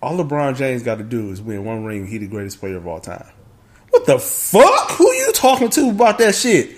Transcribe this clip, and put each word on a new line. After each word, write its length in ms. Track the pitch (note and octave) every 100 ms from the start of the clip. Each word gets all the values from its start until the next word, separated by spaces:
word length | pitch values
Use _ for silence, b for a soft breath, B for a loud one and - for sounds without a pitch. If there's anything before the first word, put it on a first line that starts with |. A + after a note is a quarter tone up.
All 160 | B2 E3+
LeBron 400 | D#3 D3 C#3+ C3
James 260 | C3+ B2
gotta 200 | A#2 A2
do 280 | G#2+ A#2 G#2
is 120 | F#2+
win 220 | G#2+ G#2
one 200 | G2+ A2+
ring. 220 | A2 G#2+ G2
He 120 | A2
the 80 | G2+
greatest 320 | G#2 G2 F#2+
player 160 | G2+ F#2
of 100 | F2
all 140 | E2
time. 260 | E2 F2+ - _ _ _ _ b b
What 160 | B4 -
the 120 | F#3
fuck? 720 | - - - G3 D4 B4+ -
Who 180 | - F#4
you 200 | B4+ C5+
talking 380 | G#4+ C4 C4 A#3+
to 200 | - C#4
about 280 | G#3 A#3 G#3+
that 160 | A3+
shit? 420 | G3 B3 G3+ A2+